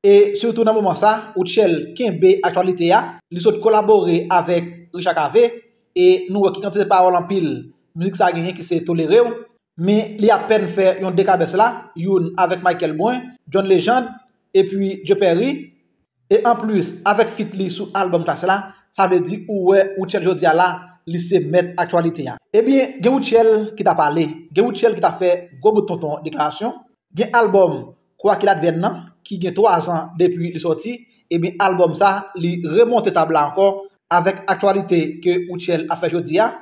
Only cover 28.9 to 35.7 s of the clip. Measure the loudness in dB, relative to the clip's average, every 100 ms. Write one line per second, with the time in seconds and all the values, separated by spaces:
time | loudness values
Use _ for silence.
28.9 | -6 -16 _ -14 -8 -6 2 2 2 0
29.9 | -6 -6 -2 0 0 -6 -6 -4 -4 -6
30.9 | -14 _ _ _ -4 -4 0 0 2 0
31.9 | 4 0 0 -8 -6 -4 -4 0 2 4
32.9 | 2 2 0 2 2 0 2 2 0 -12
33.9 | _ _ 0 0 -4 -4 0 2 0 0
34.9 | 0 0 -2 -2 -2 -4 -8 -4